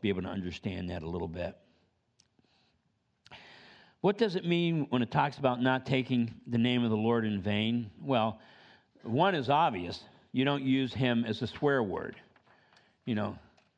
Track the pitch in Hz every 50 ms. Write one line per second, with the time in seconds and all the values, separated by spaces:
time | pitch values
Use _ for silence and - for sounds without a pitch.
0 | - 101 95 90 90 90 92 98 87 90 87 - - 104 90 92 92 87 87 87
1 | 80 82 87 87 85 82 80 90 87 - - - _ _ _ _ _ _ _ _
2 | _ _ _ _ _ _ _ _ _ _ _ _ _ _ _ _ _ _ _ _
3 | _ _ _ _ _ - - - - - - - - - - - - _ _ -
4 | - 190 202 202 233 208 165 180 170 170 175 170 175 170 165 156 139 - 123 127
5 | 120 - - 151 139 143 - - 143 127 123 120 123 131 131 127 127 - 135 131
6 | 123 - 131 120 117 117 - - - - 120 117 117 123 123 123 120 113 110 107
7 | 110 113 117 117 110 107 104 98 90 104 104 104 110 113 120 120 117 101 - -
8 | - 139 131 113 110 113 110 - - - - - - - - - _ _ _ _
9 | - 113 110 139 175 202 185 151 120 117 139 147 170 156 113 90 87 87 95 -
10 | - - - - _ _ - 123 135 139 143 139 135 131 131 135 131 120 - 104
11 | 131 123 120 117 120 110 107 - 131 - - - 147 143 139 131 113 95 85 78
12 | - - - - - _ _ _ _ _ - _ _ _ _ - _ _ _ _
13 | - 131 113 104 104 101 95 - - - _ _ _ _ _